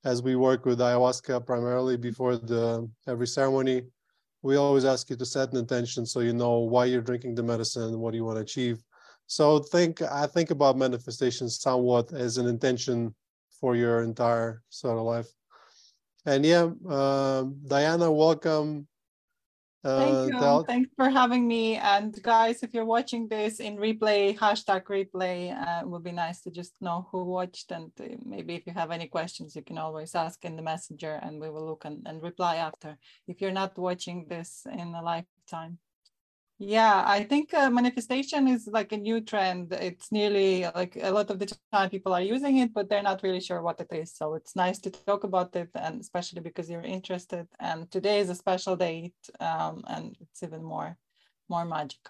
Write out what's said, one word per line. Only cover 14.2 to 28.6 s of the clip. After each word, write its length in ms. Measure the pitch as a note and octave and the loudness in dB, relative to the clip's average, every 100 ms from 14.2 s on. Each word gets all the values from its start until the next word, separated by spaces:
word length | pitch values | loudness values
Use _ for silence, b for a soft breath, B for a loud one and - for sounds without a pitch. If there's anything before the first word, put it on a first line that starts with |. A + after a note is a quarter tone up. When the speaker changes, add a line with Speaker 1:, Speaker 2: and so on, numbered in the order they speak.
| A#2 A#2 A#2 A2 _ | 2 2 -2 -6 _
Speaker 1:
sort 300 | - C3 A2+ | -8 -4 -2
of 60 | |
life. 240 | A2+ A#2 A2+ _ _ b b b b b _ _ | -2 -2 -6 _ _ b b b b b _ _
And 220 | - C3+ D3+ | 0 2 6
yeah, 220 | E3+ E3+ - F#3 | 6 4 -2 -6
uh, 580 | C#3 C#3 C#3 C3+ C3+ C3 C#3 C#3+ | 0 2 2 0 0 -2 -8 0
Diana, 460 | C#3 D3+ E3 E3+ | 2 4 4 4
welcome. 720 | D3+ D#3 D#3+ E3 D#3 D3+ D3+ C#3+ _ _ _ _ _ _ _ _ _ | 6 6 4 2 0 0 -4 -10 _ _ _ _ _ _ _ _ _
Uh, 140 | C#3 C3+ | -2 2
Speaker 2:
Thank 340 | C3+ C3+ C3 | 4 4 2
you. 80 | - | 2
Speaker 1:
tell 240 | D3 C#3+ | 6 4
Speaker 2:
Thanks 260 | E3 B3 C4 - | 4 0 0 2
for 120 | C4 | 4
having 380 | C4+ B3 B3 A#3+ | 6 4 4 2
me. 300 | A#3 A3+ A3 | 2 0 0
And 440 | G3+ G3+ G#3+ G#3+ | 2 2 2 -6
guys, 440 | A#3 A3+ A3+ A#3+ | 2 4 4 2
if 100 | A#3 | -4
you're 100 | A#3 | -4
watching 440 | A3+ A#3 A#3 A#3 A3 | 2 0 0 -6 -4
this 320 | G#3+ G#3+ A3 | -2 -2 -4
in 160 | A3 G#3 | -10 -2
replay, 600 | G#3+ A3 G#3+ G#3 G3+ G#3+ | -2 2 2 4 4 4
hashtag 460 | G#3+ G#3 - F#3 F#3 | 2 2 0 -2 0
replay, 680 | G3 F#3+ F#3 F#3 F3+ F3+ F3 | -4 -2 -2 -4 -2 -6 -6
uh, 260 | F3 E3+ | -4 -4
it 60 | F3 | -6
would 140 | F3 | -10
be 80 | E3+ | -8
nice 300 | F3 E3 F3 | -6 -6 -6
to 100 | - | -12
just 240 | E3+ F3 _ | -14 -14 _
know 240 | F3+ E3+ F3+ | -6 -6 -4
who 100 | F#3+ | -6
watched. 480 | F3+ F3+ F3+ F3+ - | -4 -4 -4 -8 -12
And, 220 | E3+ D#3+ _ | -12 -12 _
uh, 160 | - - | -14 -12
maybe 320 | - - E3 | -12 -12 -10
if 100 | E3+ | -10